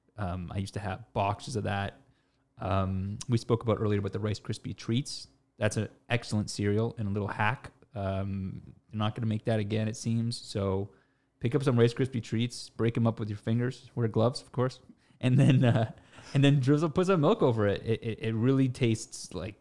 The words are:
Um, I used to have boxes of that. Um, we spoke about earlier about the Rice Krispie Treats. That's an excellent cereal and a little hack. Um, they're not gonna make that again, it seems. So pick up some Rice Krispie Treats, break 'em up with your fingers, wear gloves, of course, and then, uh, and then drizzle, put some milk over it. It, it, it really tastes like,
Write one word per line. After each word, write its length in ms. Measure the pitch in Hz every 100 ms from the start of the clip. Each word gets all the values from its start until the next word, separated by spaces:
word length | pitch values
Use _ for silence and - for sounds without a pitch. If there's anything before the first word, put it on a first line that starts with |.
| _ -
Um, 320 | 95 90 85
I 40 | 104
used 160 | 98
to 60 | -
have 320 | 101 92 -
boxes 440 | 113 101 101 - 113
of 80 |
that. 360 | 101 98 98 - _ _ _ _ _ -
Um, 580 | - 98 92 95 98 107 -
we 100 | 113
spoke 240 | - 117
about 160 | 117 101
earlier 180 | 107 101
about 140 | 98
the 60 | 107
Rice 200 | 107 101
Krispie 360 | - 113 127 107
Treats. 520 | - 117 143 - - _ _ -
That's 180 | 107 -
an 120 | 104 - -
excellent 400 | 120 - 107 101
cereal 440 | - 101 104 117 -
and 100 | 104
a 20 |
little 180 | 98 95
hack. 420 | - 107 131 - - _
Um, 640 | 101 98 95 98 98 95 - - - _
they're 80 | 110
not 160 | 107
gonna 120 | 117 113
make 180 | 107
that 140 | - 110
again, 300 | 104 107 110
it 80 | 110
seems. 400 | 117 117 117 117
So 540 | - 107 98 95 98 _ _ _ _ _
pick 140 | -
up 80 | 143
some 160 | 139 120
Rice 160 | 117
Krispie 280 | - 131 120
Treats, 460 | - 113 123 - -
break 260 | - 113 120
'em 100 | 117
up 140 | 110
with 80 | 107
your 80 | 104
fingers, 520 | - 117 123 - -
wear 140 | - 117
gloves, 340 | 113 117 -
of 100 | -
course, 280 | - 127 - - - _ _
and 180 | 127 131
then, 260 | 135 127
uh, 280 | 123 113 113 - - - -
and 80 | 143
then 160 | 139 143
drizzle, 300 | 127 147 165
put 160 | 185 180
some 140 | 185
milk 200 | 147 233
over 240 | 147 113 101
it. 160 | 98
It, 180 | - 113
it, 160 | 117 104
it 140 | 113
really 340 | 113 123 135 131
tastes 640 | 127 120 110 - - -
like, 220 | 85 95 -